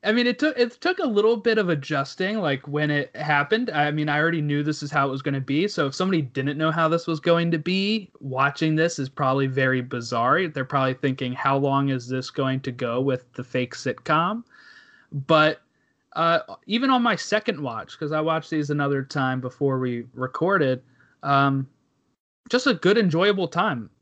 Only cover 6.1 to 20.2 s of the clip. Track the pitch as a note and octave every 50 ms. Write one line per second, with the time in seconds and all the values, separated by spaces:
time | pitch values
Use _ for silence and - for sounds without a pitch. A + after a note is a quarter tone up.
6.1 | F#3+ E3 C#3+ B2 _ C3+ C3 C#3+ D3 D3 D#3 D#3+ D#3 E3+ E3 D#3 D#3+ E3+ E3 -
7.1 | E3 D3+ - F3 E3+ E3+ E3+ E3+ E3 D#3+ D3+ F3+ F#3 F#3+ G3 G3+ A3 A3 G3 -
8.1 | _ - - C#3 B2+ C3 C3+ C#3 C#3 - E3+ D#3+ D#3 D#3 D#3+ E3+ E3 - C3+ C3
9.1 | _ - D3 C3 C3 C#3 C#3 C3+ B2+ C3+ C3+ C3 C3 B2+ B2 B2+ C3 B2 A#2 A#2
10.1 | A#2+ A#2 A#2 B2 C#3+ F3 F#3+ E3 D3+ C#3+ B2+ - - C#3 C3+ C3 B2+ - - C#3
11.1 | C3 C3 C3 B2+ B2+ - - C#3+ C#3 C#3 C#3 C#3+ C#3 C#3 C#3 C#3 C3+ B2+ A#2 B2
12.1 | C3 C3 B2 - - - C3+ C3 C3 C3 C3+ C#3 B2 A#2+ B2+ A#2 A#2 B2+ C3+ C#3
13.1 | B2+ B2+ - _ _ - B2+ - - B2+ B2 A#2+ - - - C3+ B2 - _ -
14.1 | D#3 D#3 E3+ F3+ G#3+ A#3 A#3 _ _ - - - - - - _ _ _ _ _
15.1 | - C#3+ C3+ - E3 D#3 D3+ D#3 - - _ _ _ _ _ _ _ _ _ _
16.1 | - - E3 E3 E3+ E3 - - G2 - _ - G3+ A#3 C4 C4+ C4 B3 A#3 A#3+
17.1 | G3+ - - - G#3 G#3+ G#3+ - G3+ C#3+ D3 B2+ A2+ A2 - - - - D#3 D3
18.1 | D#3 D#3 D#3 D#3+ D#3+ D#3+ D3+ - D#3+ D#3 D3 C#3 D3 D3 C#3+ C#3+ C#3+ C#3 C3+ C3+
19.1 | - D3 C3+ B2+ C3 B2+ B2+ B2+ - _ C#3+ C#3 C3 C3 B2+ B2+ A#2+ A#2 A#2 A#2+
20.1 | _ A#2+